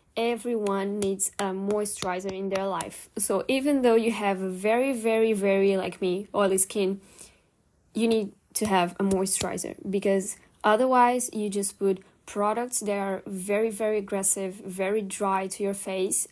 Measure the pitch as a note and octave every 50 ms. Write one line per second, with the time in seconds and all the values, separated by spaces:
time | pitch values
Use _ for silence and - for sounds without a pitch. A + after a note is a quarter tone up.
0 | _ _ - A3+ A3+ A#3 A#3+ A#3 A#3 A#3+ A#3+ G#3+ G#3 G3 G3 G3 G3 G3+ G3+ G#3
1 | G3 G3 G3 F#3 - - - - G3+ F#3+ F#3 F#3+ G3 G3+ G#3 G#3 G#3 G3+ - -
2 | - F#3 F3+ F#3+ F#3+ G3 F#3+ F#3+ G3 F#3+ G3 F#3+ G3 G3 F#3 E3 - - - -
3 | - - - A3+ - - G3 F#3+ - - C4 C4+ C4+ D4 C#4+ C4+ B3 A#3+ A3+ A#3
4 | A3 A#3 A3 G#3 G#3 G3+ G3 F#3 F#3+ F#3 F#3 F#3 G3 G#3+ A3+ A#3+ C4 C#4 C4 A3+
5 | A3 A3+ A3 A3+ A3+ A3+ A3 G3 G3 G3 G3 G3 G3 G3 G3 F#3+ F3+ F3+ F3 -
6 | G3 F3+ F3+ F#3+ G#3 - - G3+ G3+ F#3 F#3+ F#3 - - - G#3+ F#3+ F#3+ G3 G3
7 | - - - - - - - _ _ _ _ _ _ _ _ _ _ _ - G#3+
8 | A3+ A3+ A3+ A3 G3+ G3+ - _ _ _ - - G#3+ G#3 F#3+ F#3 F3 F3 F3+ -
9 | G3 G3 F#3+ F#3 G3 F#3+ - - G3 - - F#3 - G1+ - - - G3 F#3+ G3+
10 | G3 G3+ G3 G3 F#3+ - - - - _ _ _ - G#3+ G#3+ A3 B3+ C4 B3+ B3
11 | B3 A#3+ B3 B3 - - - G#3+ G#3 G#3 G3 G3+ G3 - - - G3+ G3 F#3+ F#3+
12 | - - _ _ _ - - G#3 G3+ G#3 G#3+ A#3+ A#3+ B3 - - G#3+ G3+ G3+ G3+
13 | G3 G3 F#3+ F#3+ - G#3+ G3 F#3 F3+ G3+ G3+ G#3+ A3+ A3+ G#3 G#3 A3 G#3+ G#3+ G#3
14 | G3 G3+ G#3 G3 G3 - - G3+ G3 F#3 F#3+ G#3 G#3 G3 F3+ F#3+ F#3 F#3+ G#3 A3
15 | G3+ F#3+ - - G#3 G3 F#3+ F#3+ G3 F#3+ - - G3+ G3 G3 G3 - G3 F#3+ F#3+
16 | F#3 G#3 - - - -